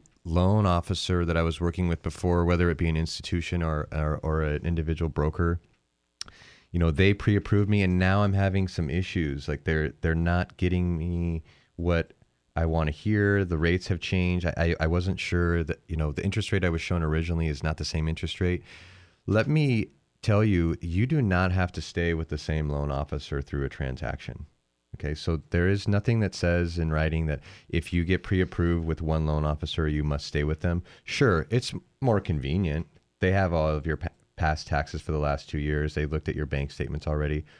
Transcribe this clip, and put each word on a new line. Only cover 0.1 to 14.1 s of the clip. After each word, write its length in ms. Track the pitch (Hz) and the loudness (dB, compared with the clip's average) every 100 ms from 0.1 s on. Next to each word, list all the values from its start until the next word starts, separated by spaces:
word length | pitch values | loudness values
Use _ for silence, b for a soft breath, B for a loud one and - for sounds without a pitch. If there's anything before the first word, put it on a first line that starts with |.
| _ | _
loan 400 | 82 82 92 107 | -2 2 4 4
officer 600 | 101 87 - 90 - 90 85 | 4 2 0 -2 0 0 2
that 100 | 82 | 2
I 60 | |
was 180 | 82 82 | 0 0
working 260 | 85 87 87 | -2 0 0
with 160 | 82 | -2
before, 420 | 82 - 90 87 85 | -4 -4 0 2 4
whether 240 | 87 87 | 4 2
it 80 | 80 | 2
be 100 | 82 | 0
an 80 | 80 | 0
institution 680 | 80 - - 87 - 87 | -2 -4 -4 -4 -2 -2
or, 260 | 80 76 73 | -2 -2 -4
or, 280 | 78 76 76 | -2 -2 -2
or 200 | 78 78 | -2 0
an 220 | 76 73 | 0 -2
individual 460 | 85 82 78 80 82 | -2 -2 -2 -2 -2
broker, 500 | 71 76 78 85 85 - _ _ _ _ - - B B B B | 0 -2 0 0 0 -6 _ _ _ _ -18 -18 B B B B
you 80 | 87 | 2
know, 120 | 82 | 4
they 220 | 73 98 | 6 4
pre-approved 540 | 101 - 101 - 104 101 | 4 4 2 4 2 4
me 140 | 104 | 4
and 160 | 95 90 | 4 4
now 240 | 92 98 | 4 4
I'm 100 | 104 | 2
having 360 | 98 98 95 92 | 2 2 2 0
some 200 | - 76 | -2 -2
issues. 560 | 82 92 92 78 69 71 | -2 -2 -2 -2 -2 -4
Like 180 | 71 | -4
they're, 280 | - 78 78 - | 0 0 0 -2
they're 140 | 85 | 0
not 420 | 82 85 87 90 - | 2 2 2 0 -2
getting 400 | 90 90 87 85 | 0 2 0 -2
me 460 | 82 85 85 82 - b b - | -2 -2 -2 -4 -6 b b -4
what 380 | 85 85 80 - _ _ _ - | 0 0 0 -8 _ _ _ -2
I 80 | 82 | 0
wanna 240 | 82 78 | 2 0
hear. 540 | 76 104 107 101 101 | -2 0 2 4 2
The 140 | 90 80 | 2 2
rates 280 | 82 90 - | 2 2 0
have 120 | 90 | -4
changed. 460 | - | -2